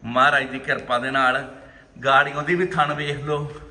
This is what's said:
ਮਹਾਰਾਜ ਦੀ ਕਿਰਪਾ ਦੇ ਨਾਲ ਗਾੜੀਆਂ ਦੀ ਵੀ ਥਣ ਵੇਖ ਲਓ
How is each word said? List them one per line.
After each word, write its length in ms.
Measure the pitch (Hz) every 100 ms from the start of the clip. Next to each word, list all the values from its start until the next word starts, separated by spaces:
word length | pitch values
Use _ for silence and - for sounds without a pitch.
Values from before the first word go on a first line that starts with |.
ਮਹਾਰਾਜ 420 | 113 123 139 143 131
ਦੀ 120 | 131
ਕਿਰਪਾ 400 | 131 135 - 120
ਦੇ 120 | 131
ਨਾਲ 340 | 135 127 127 - - - - - -
ਗਾੜੀਆਂ 380 | 123 135 143 143
ਦੀ 120 | 151
ਵੀ 120 | 175 180
ਥਣ 260 | 170 147
ਵੇਖ 300 | 147 147 139
ਲਓ 260 | 143 151 147 - -